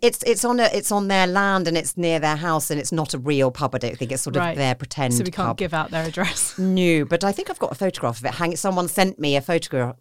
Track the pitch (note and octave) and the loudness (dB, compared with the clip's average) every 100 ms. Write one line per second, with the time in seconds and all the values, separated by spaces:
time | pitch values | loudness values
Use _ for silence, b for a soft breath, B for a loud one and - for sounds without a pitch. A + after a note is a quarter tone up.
0 | A#3+ - B3 A3 A#3+ B3 A3+ G#3 G3+ G3+ | 0 2 0 2 2 4 4 2 0 0
1 | G3 F#3+ F3+ F#3+ G3 F#3+ E3 E3 D#3 - | 2 2 4 4 2 2 2 0 -2 -2
2 | E3+ E3 D3+ D3+ E3+ D#3 - D3 B2+ D#3+ | 0 2 2 0 0 0 0 -2 -2 -2
3 | D3+ C3+ C3+ C#3+ C3 B2 C#3+ B2+ A#2+ A#2 | -2 -4 0 2 2 2 -2 -2 -4 -4
4 | B2 C3 C#3+ C#3 E3+ C#3 C3 B2 C#3 - | -6 -4 -2 -2 -2 0 0 -2 -6 -4
5 | C3 A#2+ F3+ G3 F3+ A2+ F3+ D#3 - E3 | 0 0 0 -2 -4 -2 -2 -2 -2 -4
6 | D#3+ F3 F3+ - - - F#3+ F#3 F3 D#3+ | -4 -2 -2 -2 -4 0 2 4 4 4
7 | C#3+ E3+ G3 G3+ G4 F4+ - - F#3+ - | 2 0 0 -2 -6 -4 -6 -2 -2 -2
8 | A#2+ A2+ C3 C3 E3+ E3 G3 F3+ F3 - | -4 -4 -6 -2 -2 0 -2 0 -2 2
9 | F#3+ - D3 C#3 D#3 E3 - C3+ A#2+ B2+ | 0 2 0 0 2 -2 0 -2 -2 -4